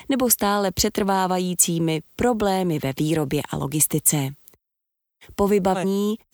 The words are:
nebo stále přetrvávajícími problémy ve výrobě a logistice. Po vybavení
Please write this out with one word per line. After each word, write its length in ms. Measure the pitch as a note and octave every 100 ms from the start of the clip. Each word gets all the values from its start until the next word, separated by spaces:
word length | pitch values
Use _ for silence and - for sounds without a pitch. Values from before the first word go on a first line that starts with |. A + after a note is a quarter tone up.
| -
nebo 220 | C4+ B3
stále 400 | - G3+ G#3 G3
přetrvávajícími 1300 | - G#3 - G3 F#3+ F#3 F#3 F#3 E3+ - E3 E3 D#3+ - -
problémy 640 | A#3+ A3 G3+ F#3+ F#3 D3+
ve 140 | C3+ C3+
výrobě 440 | D#3 D#3+ C#3 D3 -
a 60 | D3+
logistice. 720 | C#3+ D3+ - D#3 - D3+ C3+ C#3+ - - _ _ _ _ _ _ -
Po 140 | - G3+
vybavení 680 | G#3 F#3+ F#3 F#3+ G3 G#3 A3 _